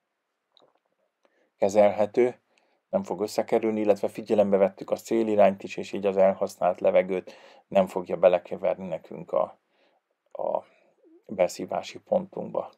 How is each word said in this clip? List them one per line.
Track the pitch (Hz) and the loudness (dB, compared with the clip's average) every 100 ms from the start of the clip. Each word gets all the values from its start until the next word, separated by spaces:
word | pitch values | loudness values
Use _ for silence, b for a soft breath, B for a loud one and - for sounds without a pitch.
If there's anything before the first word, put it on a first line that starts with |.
| _ _ _ _ _ _ _ _ _ _ _ _ _ _ _ - | _ _ _ _ _ _ _ _ _ _ _ _ _ _ _ -4
kezelhető, | 101 104 104 95 104 - 123 - _ _ _ _ _ | 2 4 4 4 -2 2 0 -2 _ _ _ _ _
nem | 98 | -4
fog | 98 92 | -4 -6
összekerülni, | 107 - 107 113 110 110 | -4 -4 -2 0 0 0
illetve | 104 98 107 | 0 0 -2
figyelembe | - 110 107 101 95 | -6 0 2 4 4
vettük | 95 - - | 2 0 -6
a | 104 | -6
szélirányt | - 113 110 104 98 98 | -2 0 2 4 4 2
is, | 95 - | -8 -12
és | 98 | -10
így | 101 98 | -4 -2
az | 95 | 4
elhasznált | 95 95 95 - 85 92 | 2 2 -4 -2 -2 0
levegőt | 95 90 92 95 - B B B B | 2 2 2 -2 -6 B B B B
nem | 98 92 | 0 0
fogja | 92 90 87 | -2 -6 2
belekeverni | 92 87 - 95 92 82 95 | 4 4 -2 -6 -4 -4 -6
nekünk | 80 - - 85 | -10 -10 -16 -4
a, | - - - _ _ _ _ _ _ _ | -2 -2 -6 _ _ _ _ _ _ _
a | - - 50 - b b b _ _ - | -8 -6 -6 -8 b b b _ _ -8
beszívási | 95 87 - 90 90 - - | -2 -2 -4 -8 -8 -10 -14
pontunkba. | - - 95 - 113 - - | -4 -4 -4 -10 -10 -8 -10